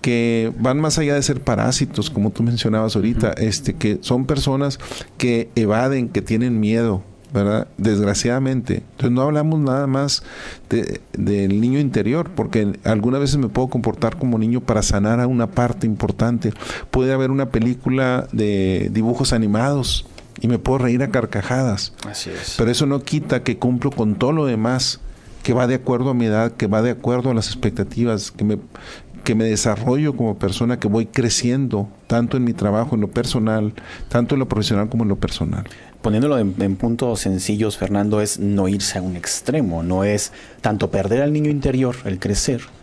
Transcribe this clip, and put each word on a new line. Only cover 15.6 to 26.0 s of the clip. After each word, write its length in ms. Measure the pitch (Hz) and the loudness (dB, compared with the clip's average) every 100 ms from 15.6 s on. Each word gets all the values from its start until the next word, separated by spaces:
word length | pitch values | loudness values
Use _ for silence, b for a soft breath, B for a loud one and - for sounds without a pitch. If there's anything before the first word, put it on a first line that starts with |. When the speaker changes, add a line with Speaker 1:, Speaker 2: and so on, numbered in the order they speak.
| 120 95 113 | 0 0 -2
Speaker 1:
importante. 680 | 107 101 98 117 120 113 - B B B | 0 -2 0 0 2 -2 -4 B B B
Puede 220 | - 131 | 0 2
haber 180 | 135 131 | 2 2
una 200 | 135 131 | 0 0
película 760 | 120 113 123 - 131 131 127 - | 0 0 0 0 2 2 0 -2
de 560 | 113 107 101 95 95 95 | -2 0 2 2 2 0
dibujos 400 | 101 113 120 135 | 0 0 2 0
animados 760 | 123 110 104 127 143 123 - - - - - | 2 2 2 2 0 0 -4 -6 -14 -20 -4
y 80 | 110 | 0
me 100 | 120 | 0
puedo 200 | - 131 | 2 2
reír 240 | 123 120 | 2 2
a 80 | 139 | 2
carcajadas. 840 | 123 113 - 95 123 131 101 - - - | 0 0 -4 -2 0 0 -2 -4 -10 -12
Speaker 2:
Así 220 | 101 - | -10 -10
es. 240 | 85 - - | -10 -10 0
Speaker 1:
Pero 140 | 113 | 0
eso 160 | 123 143 | 2 0
no 140 | 139 | 0
quita 400 | 139 151 156 127 | -2 -4 0 -2
que 160 | 123 110 | -2 -2
cumplo 320 | 123 123 135 | 0 0 -2
con 240 | 123 107 | 0 0
todo 180 | 98 127 | 2 0
lo 140 | 160 147 | 2 0
demás, 540 | 110 110 127 127 - - B B B | 0 0 0 -2 -6 -10 B B B
que 100 | - | -2
va 140 | 120 123 | 2 2
de 80 | |
acuerdo 360 | 131 127 123 | 0 0 0